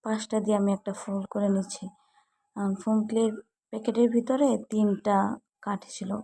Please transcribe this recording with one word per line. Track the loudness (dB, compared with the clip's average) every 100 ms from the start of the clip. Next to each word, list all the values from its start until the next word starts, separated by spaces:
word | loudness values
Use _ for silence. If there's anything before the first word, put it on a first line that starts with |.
| -2
পাঁচটা | -4 -2 -2
দিয়ে | 2 2
আমি | 2
একটা | 0 -4
ফুল | -8 -6 -6 -4
করে | -2 2
নিচ্ছি। | 2 0 -10 -14 -16 _ _ _ _ _ -6
এখন | -4 -2
ফোম | 0 0 2
ক্লের | 0 0 -2 -14 _ _
প্যাকেটের | -6 -2 2 4
ভিতরে | 4 0 2 2 2 -2
তিনটা | 2 2 2 2 2 2 -4 _ _
কাঠি | -8 -8 -10
ছিল | -12 -8 -8